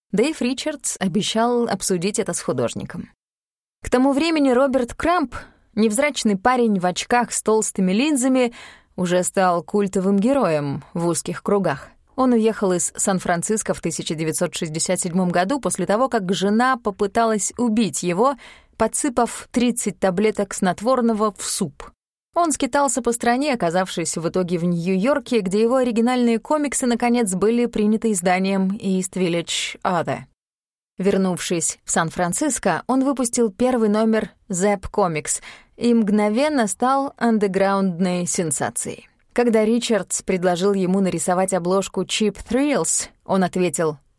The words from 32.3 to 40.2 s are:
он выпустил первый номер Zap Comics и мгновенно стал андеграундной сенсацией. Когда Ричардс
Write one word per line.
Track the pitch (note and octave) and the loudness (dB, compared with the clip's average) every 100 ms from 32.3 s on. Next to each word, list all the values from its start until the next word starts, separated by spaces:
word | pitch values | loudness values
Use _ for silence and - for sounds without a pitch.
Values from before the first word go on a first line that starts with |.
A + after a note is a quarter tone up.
| - D4+ - G3 D#3+ - | 0 -2 0 -2 -2 0
он | C4 | 0
выпустил | C4 C4+ A#3+ - A3+ | 2 0 0 0 0
первый | - B3 B3 A3 | 2 0 2 2
номер | G#3 A3 A3 G#3+ _ - | 2 2 2 -2 _ -8
Zap | F3 G#3 G3+ - | 0 0 0 -2
Comics | - F#3 D3+ - - - - _ - | -2 0 -2 -4 -8 -8 -20 _ -2
и | A#3+ | 2
мгновенно | A#3 G3+ G#3 G#3 A3 D4+ C#4+ G#3 | 2 4 2 2 2 0 2 0
стал | - B3 C4+ C#4 - | 0 0 0 -2 -2
андеграундной | A#3 A3 G3+ F#3+ G3 G3 G3 E3 F#3 F3+ F3 | 0 2 2 2 2 2 0 0 -2 -2 -4
сенсацией. | - E3 - A2+ - - - - _ _ | -4 -2 -2 -4 -6 -8 -10 -16 _ _
Когда | - A#3+ A3 | -2 2 2
Ричардс | G#3+ A#3 - G#3 F3 - | 2 0 0 -2 -2 -6